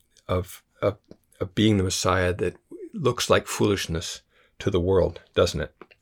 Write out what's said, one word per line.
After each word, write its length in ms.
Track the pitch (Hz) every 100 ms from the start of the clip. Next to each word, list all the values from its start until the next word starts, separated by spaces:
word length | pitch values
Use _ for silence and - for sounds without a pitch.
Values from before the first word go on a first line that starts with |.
| _ _ -
of, 340 | 92 90 - _ _
of, 160 | 101 - _ - _ -
of 120 | 92
being 220 | - 107 104
the 80 |
Messiah 500 | 92 - 92 92 90 90
that 200 | 87 - _ - 359
looks 360 | 220 123 120 -
like 180 | 101 -
foolishness 760 | - 107 98 - 82 - - _ _ _ -
to 120 | 101
the 80 | 95
world, 400 | 87 95 80 - -
doesn't 260 | - 92 78
it? 160 | 71 _ - _